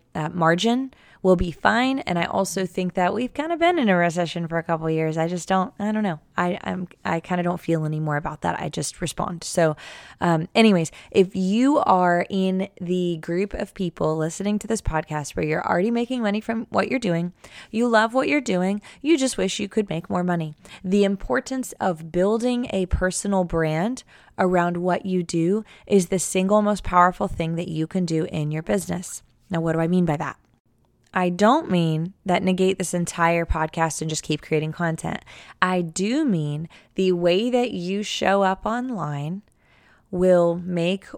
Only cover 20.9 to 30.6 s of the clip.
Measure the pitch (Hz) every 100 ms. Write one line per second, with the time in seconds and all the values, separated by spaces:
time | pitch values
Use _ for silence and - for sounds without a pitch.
20.9 | 202 196 196 - 254 - 262 254 - 196
21.9 | 160 165 170 190 226 247 247 247 196 180
22.9 | - 185 - 202 196 180 165 160 156 202
23.9 | 254 - - - - 190 180 175 175 180
24.9 | 175 196 185 170 170 165 208 214 - -
25.9 | 202 170 190 - 190 190 214 208 202 -
26.9 | 180 180 180 190 - 165 165 175 156 156
27.9 | 190 170 160 160 156 151 156 160 202 175
28.9 | 175 185 - - _ _ 180 165 160 165
29.9 | 180 175 147 156 - _ _